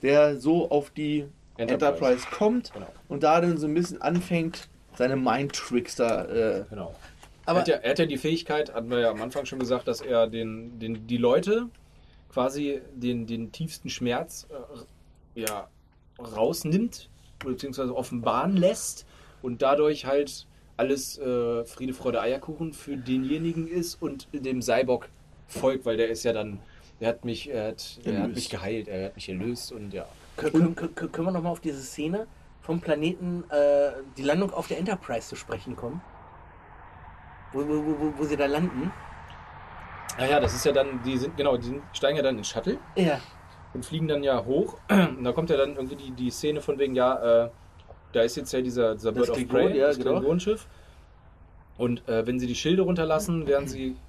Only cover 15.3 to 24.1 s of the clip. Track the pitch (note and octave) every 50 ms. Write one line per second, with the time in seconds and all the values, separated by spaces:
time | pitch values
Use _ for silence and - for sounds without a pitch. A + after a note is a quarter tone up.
15.3 | - A#2 A2+ A2 G#2+ G2+ F#2+ - _ _ _ _ _ _ _ - _ - A#2+ A#2
16.3 | A3 G#3 A2+ C3+ E3+ - - D#3 D#3+ G3 A#3 A#3 - - - - - - - -
17.3 | - - - C3+ B2+ B2+ - C#3 B2+ C3+ C3+ B2 B2+ B2+ B2 - B2 A#2+ A2+ A#2
18.3 | A2 B2 C#3+ F3 G3+ F#3 F3 F#3 A3 - - - - - - - - - - -
19.3 | - - - B2+ A#2+ A2+ C#3 C3 C#3+ D3 D3+ D3+ D3+ D3 - B2+ C3+ C#3+ D3 C3+
20.3 | - - - - - - _ - - - A#2+ C3 C#3 C#3 C3 - - - C#3+ B2+
21.3 | B2 B2 A#2+ A#2 A#2 A#2 A#2 - - - B2+ C3 B2+ - - E3+ D#3 - G2+ A#2+
22.3 | B2+ C#3 - - D#3 D3+ E3 D#3+ D3 - - C#3+ C#3 C3 A#2+ B2 B2+ C3 C3 C3
23.3 | D3 D#3 E3 E3+ E3 E3 D#3+ D#3+ E3+ F3+ E3 E3+ - - E3+ D3+